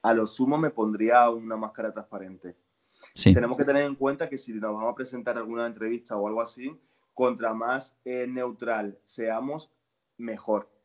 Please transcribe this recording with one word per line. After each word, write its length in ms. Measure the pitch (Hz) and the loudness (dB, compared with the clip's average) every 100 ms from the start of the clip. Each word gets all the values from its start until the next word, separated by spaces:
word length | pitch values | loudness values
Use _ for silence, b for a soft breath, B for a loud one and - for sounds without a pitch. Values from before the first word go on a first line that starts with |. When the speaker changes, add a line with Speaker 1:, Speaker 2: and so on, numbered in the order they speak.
Speaker 1:
a 120 | 113 | 4
lo 120 | 113 107 | 4 2
sumo 300 | - 131 151 | 0 2 2
me 140 | 156 | 0
pondría 580 | - 107 104 110 120 120 | 0 -2 2 6 8 6
una 280 | 117 113 110 | 2 -6 -6
máscara 360 | 110 - 110 | -6 -6 -8
transparente. 640 | 104 101 101 95 92 90 - _ _ B B B | -8 -12 -12 -12 -14 -16 -18 _ _ B B B
Speaker 2:
Sí. 180 | - - | 4 8
Speaker 1:
Tenemos 240 | 95 120 127 | 8 6 0
que 60 | |
tener 180 | 143 139 | 2 4
en 100 | 143 135 | 2 0
cuenta 320 | 135 139 160 | -2 -2 -6
que 80 | 135 | -8
si 140 | - | -10
nos 180 | 110 107 | -6 -6
vamos 200 | 107 113 | -4 -4
a 20 | |
presentar 420 | 120 127 123 113 117 | -4 -8 -6 -6 -6
alguna 300 | 110 117 117 | -6 -4 -6
entrevista 500 | 107 110 117 - 107 | -4 -6 -6 -6 -4
o 100 | 104 | -2
algo 140 | 110 | -2
así, 340 | 117 - 131 160 _ _ _ | -4 -8 -12 -14 _ _ _
contra 380 | - 123 110 113 | 0 0 2 -4
más, 460 | 110 120 135 - _ | -2 -2 -2 -6 _
eh, 220 | 127 127 123 | -8 -6 -4
neutral 720 | 127 123 110 117 110 104 95 | -4 -6 -4 -4 -2 -4 -10
seamos, 680 | - - 113 110 131 151 - _ _ _ _ - | -16 -6 -4 -2 -4 -8 -10 _ _ _ _ -12
mejor. 540 | 117 107 - 104 - _ | -10 -8 -2 -2 -2 _